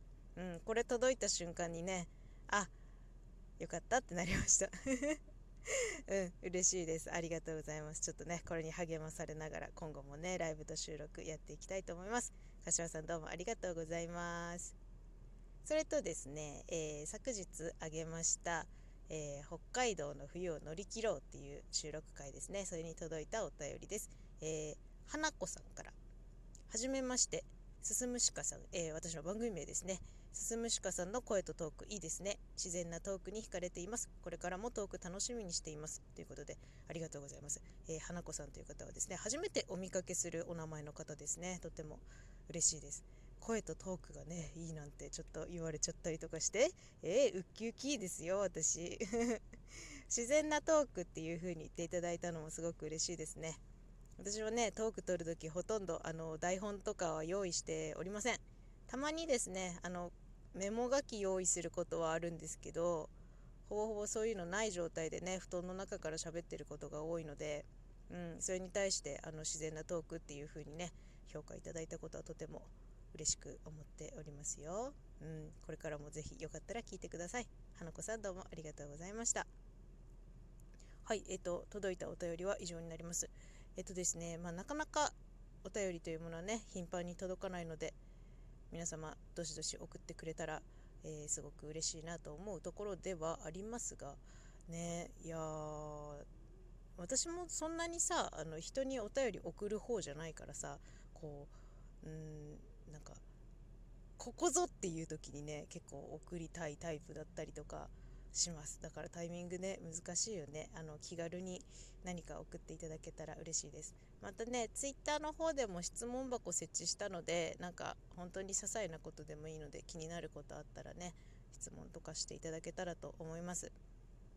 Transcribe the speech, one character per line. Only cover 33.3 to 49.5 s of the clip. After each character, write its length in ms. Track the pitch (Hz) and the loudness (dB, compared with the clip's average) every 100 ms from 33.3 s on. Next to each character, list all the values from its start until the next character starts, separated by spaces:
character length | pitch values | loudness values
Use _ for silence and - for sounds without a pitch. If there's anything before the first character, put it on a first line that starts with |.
に 100 | 214 | -4
惹 80 | 220 | -2
か 100 | 185 | 0
れ 100 | 180 | 0
て 100 | 175 | -2
い 60 | 180 | -2
ま 100 | 240 | -2
す。 120 | - - | -2 -6
こ 80 | 180 | -6
れ 80 | 170 | -2
か 120 | 175 | 0
ら 80 | 185 | 0
も 140 | 233 | 0
ト 140 | 233 196 | 0 0
ー 40 | |
ク 100 | 180 | -2
楽 180 | 180 190 | -4 0
し 120 | - | 0
み 100 | 240 | 0
に 100 | 190 | 0
し 80 | 170 | 0
て 100 | 160 | -2
い 60 | 151 | -4
ま 100 | 156 | -4
す」 140 | - - - | -6 -8 -10
と 60 | |
い 20 | |
う 20 | 165 | -8
こ 100 | 135 | -6
と 80 | 143 | -6
で、 120 | - - - - | -6 -10 -14 -6
あ 60 | |
り 60 | 160 | -2
が 100 | 160 | -2
と 100 | 143 | -4
う 20 | |
ご 60 | 139 | -8
ざ 100 | 139 | -8
い 40 | |
ま 80 | 143 | 0
す。 120 | - - - - | -2 -2 -12 -4
え 100 | 160 | -2
ー、 20 | |
花 240 | - 175 | 0 -2
子 100 | 165 | -2
さ 120 | 156 139 | -4 -4
ん 60 | |
と 80 | - | -8
い 40 | |
う 20 | - | -8
方 200 | - 147 | -6 -6
は 60 | |
で 80 | - | 0
す 100 | - | 0
ね、 60 | 180 | 0
初 220 | 220 285 | 0 2
め 120 | 403 | 4
て 160 | - - | 4 4
お 80 | 185 | 0
見 120 | 185 | 2
か 140 | 185 | 2
け 120 | 175 175 | 2 2
す 140 | 175 | 4
る 160 | 165 170 | 2 0
お 60 | 170 | 0
名 120 | 160 | -2
前 160 | 156 | -2
の 80 | 147 | -6
方 220 | 147 156 156 | -6 -6 -4
で 100 | 147 | -2
す 100 | - | 0
ね。 220 | 180 180 | 0 0
と 100 | 165 | -2
て 120 | - | -4
も 160 | 151 - - - - - - | -6 -6 -10 -12 -14 -14 -4
嬉 180 | 170 - | 6 6
し 100 | 156 | 6
い 20 | |
で 100 | 139 | -4
す。 120 | - - - - - | -8 -10 -14 -14 -10
声 220 | - 220 | 0 0
と 140 | - - | 2 -4
ト 200 | 190 180 | -2 -4
ー 40 | |
ク 140 | - | -4
が 120 | 147 143 | -10 -6
ね、 260 | 175 151 165 | -4 -4 -4
い 160 | 165 | -4
い 20 | |
な 120 | 156 143 | -4 -6
ん 60 | |
て 180 | - 143 | -8 -8
ち 120 | - | -6
ょ 20 | |
っ 40 | 156 | -6
と 140 | 156 156 | -4 -2
言 160 | 170 | -2
わ 80 | 160 | 0
れ 80 | 151 | 4
ち 80 | - | 4
ゃ 60 | |
っ 20 | - | 4
た 160 | 175 | 2
り 80 | 160 | 2
と 80 | 160 | 0
か 140 | 160 | 4
し 80 | - | 4
て、 200 | 202 311 - - - | 10 8 8 -14 -2
え 300 | 151 156 254 | 6 10 10
ー、 40 | 185 | 8
ウ 20 | |
ッ 60 | - | -2
キ 140 | - 226 | 0 -2
ウ 60 | |
キ 240 | - 269 233 | 0 2 4
で 120 | 185 | 2
す 160 | - 160 | 0 4
よ、 140 | 196 | 6
私。 600 | 190 170 165 160 175 - 196 233 233 220 | 6 4 4 4 0 0 2 6 6 4
<laughs> 580 | - | 0